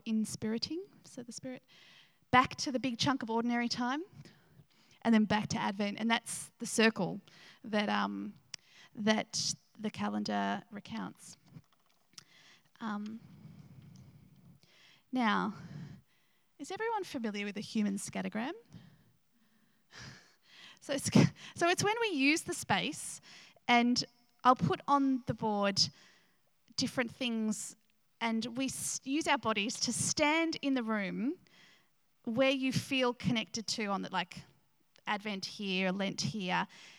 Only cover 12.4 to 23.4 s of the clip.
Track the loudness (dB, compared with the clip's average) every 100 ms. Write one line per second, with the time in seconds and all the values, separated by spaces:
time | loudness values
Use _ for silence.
12.4 | -20 -20 _ -12 -8 -8 -8 -12 -16 -20
13.4 | -20 -20 -20 -20 -20 -20 -20 -20 -20 -20
14.4 | -20 -20 _ -20 -20 -20 _ 0 2 2
15.4 | 0 -4 -12 -14 -14 -16 -20 _ _ _
16.4 | _ -14 -10 -4 -2 -2 -4 -6 -4 -4
17.4 | -4 -6 -4 0 0 -2 -6 -6 -4 -4
18.4 | -4 -6 -14 -20 -20 -20 _ _ _ _
19.4 | _ _ _ _ _ -20 -18 -20 -20 _
20.4 | _ -20 -20 -16 -6 -4 4 6 6 4
21.4 | -14 0 2 4 2 2 0 4 4 4
22.4 | 0 -6 0 0 0 -6 -10 -14 -16 -20